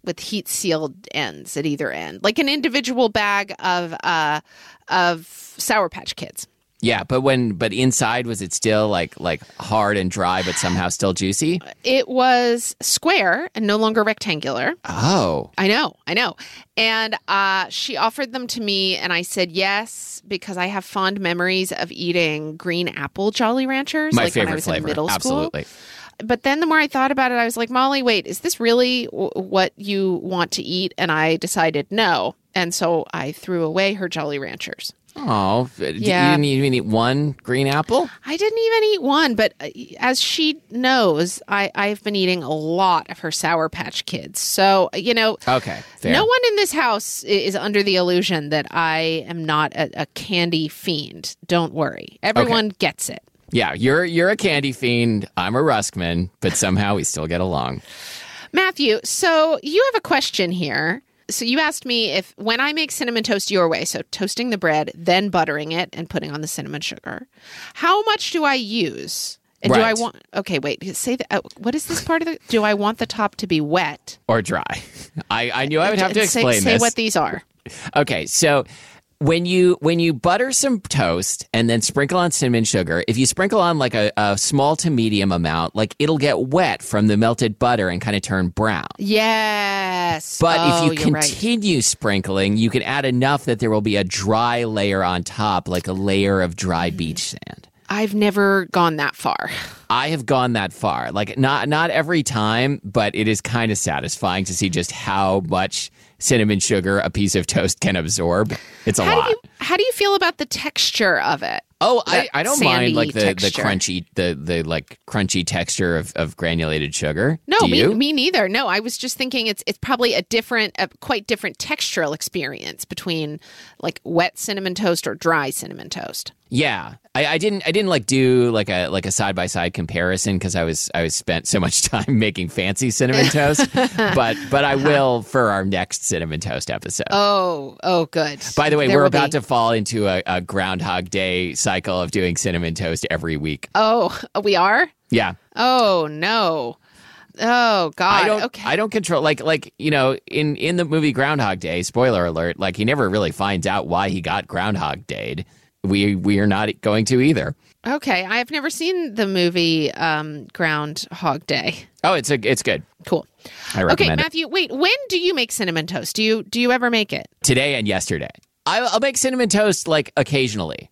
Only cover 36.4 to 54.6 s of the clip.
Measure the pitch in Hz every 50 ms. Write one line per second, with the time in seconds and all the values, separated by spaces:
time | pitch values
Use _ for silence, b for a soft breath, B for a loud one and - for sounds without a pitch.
36.4 | 147 143 135 131 139 139 127 123 - 110 107 110 117 123 131 143 147 147 135 -
37.4 | _ - 127 131 135 135 139 151 156 - 226 277 349 240 B B B 262 302 330
38.4 | 403 440 440 453 453 453 453 453 427 427 427 370 285 269 277 302 320 277 233 202
39.4 | 220 - - _ 147 147 - - 247 - - - - 254 262 262 - - - -
40.4 | 311 302 294 311 _ _ 214 240 254 254 262 254 220 185 156 151 170 180 - -
41.4 | - - 196 202 202 196 - - 202 202 208 202 _ 214 208 196 185 185 180 175
42.4 | 147 123 156 156 156 160 170 180 190 185 175 160 - - 175 - - 160 156 -
43.4 | - 156 170 160 160 160 - 170 180 175 - - - - - 117 78 - - -
44.4 | - - - - 190 196 196 196 180 - - 170 170 240 233 233 220 220 202 -
45.4 | - 123 127 127 - - 80 - - - - - - - - 302 427 453 494 508
46.4 | 494 480 415 403 403 - - 311 269 240 214 214 - - - - - - 202 196
47.4 | - 196 190 190 170 208 208 202 202 202 185 185 180 180 180 180 185 185 180 156
48.4 | 147 147 156 151 143 - - 170 165 160 160 160 160 160 160 160 127 104 170 170
49.4 | 160 156 151 151 156 - - - 156 - - - 147 _ _ - - - 196 175
50.4 | 170 170 170 160 156 151 - - - 190 165 147 143 - - 85 - - - _
51.4 | - - 170 170 165 151 - 156 151 131 - 50 50 50 - _ - 208 220 240
52.4 | 240 240 233 226 214 214 185 _ 196 147 - - - - - - _ _ _ _
53.4 | _ - - 120 107 78 69 - 113 131 139 165 180 170 - 160 175 190 214 -
54.4 | 202 190 151 143